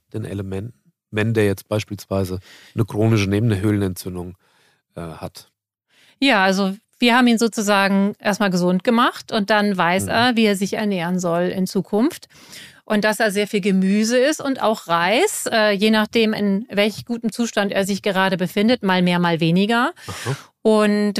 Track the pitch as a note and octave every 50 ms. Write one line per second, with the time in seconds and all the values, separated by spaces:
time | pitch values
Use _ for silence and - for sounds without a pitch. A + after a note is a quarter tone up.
0 | _ _ - A2 G#2+ - F#2+ G2 G2 G2 F#2+ F#2+ G2+ A#2+ - _ _ _ _ _
1 | _ _ - G#2+ G#2+ A2+ A2+ A2 G#2+ G2+ G2 F#2 - - G#2+ G#2+ G#2 - G#2 F#2+
2 | - - G2 G2 G2 F2+ F#2 F#2+ - - - - - - - - A2 - - G#2
3 | A2 A2+ A2+ A2 G2+ F#2+ G2+ G#2 A2+ A#2+ G#2+ F#2 G2 G#2+ G#2 G2+ G2+ F#2+ F2+ -
4 | - F#2+ F2+ F2+ F2 F2+ F2 - _ _ _ _ _ _ _ _ _ _ - E2+
5 | E2+ E2 D#2 - F#2 D#2 - - - _ _ _ _ _ _ _ _ _ _ _
6 | _ _ _ - C4+ C#4 B3 G3+ F#3+ F#3+ F#3+ F#3+ G3+ F#3+ F#3+ G#3 _ _ _ -
7 | B3 A#3+ A3+ A#3+ B3 A#3+ A#3 G#3+ A#3 A3+ - - G#3 G3+ G#3 G3 G3 G3 G3 G3
8 | G3 G3+ G#3 - - G#3+ G3+ - G#3+ G3 F3+ F3+ F3 F3+ F3+ F#3 - - A#3 A#3
9 | B3 C#4+ - - - - - A3+ G3+ G3 A3 G#3 G#3 G#3 G3+ F#3 E3+ E3+ F3+ F#3+
10 | G3+ F#3+ - A3+ A#3 B3+ B3 A3 A3+ G#3 G3+ F#3 G3+ F#3+ - - A3 G#3 G3+ F3+
11 | E3 F3 F3+ F3+ F3+ F3 E3 E3+ F3+ F3+ - F#3+ F#3 F#3 - G3+ F3+ - - G3+
12 | A#3+ D#4+ - - - - - - - - - - - - - _ _ - G#3+ G#3
13 | G3+ G#3+ G#3+ - A#3 G#3+ F#3+ G#3 G#3 G3 - G#3 F#3 G#3 F#3+ F#3+ F#3+ F#3+ G3 G#3
14 | A3 G#3+ A#3+ B3+ B3 D4 D#4 - - C#4 C4+ - - G#3 A3 - - - E3+ E3+
15 | E3+ F3+ G#3+ C4 F#4 G#4+ - - - - - A3+ G#3+ G#3+ G3+ G3 G#3 G#3+ A3 G#3+
16 | G#3+ - - A#3 A3 G#3+ G#3+ - G#3 G3+ G3 G3 A#3 - - F#3+ G3+ A3 G#3 -
17 | - - A#3+ A#3 - A3+ - - A#3+ A3 - A3 G3+ G3+ - G3 G3 F#3 G3+ G3
18 | - G#3 F#3 F#3+ F#3+ F#3+ F#3+ E3+ F#3 E3+ - G#3 G#3 A3 B3+ A#3+ - F#3+ F#3 F#3
19 | F3+ F3+ F3 F3 F3 E3+ E3+ D#3 E3+ E3 E3 F#3 G3+ G#3 A#3 A#3 B3 D4+ F4+ -
20 | - - G2+ - - A#2+ C#3 - - - _ _ - A3 G#3+ G#3+ G#3+ G#3 G#3 G#3
21 | G#3 G#3 G3 E3+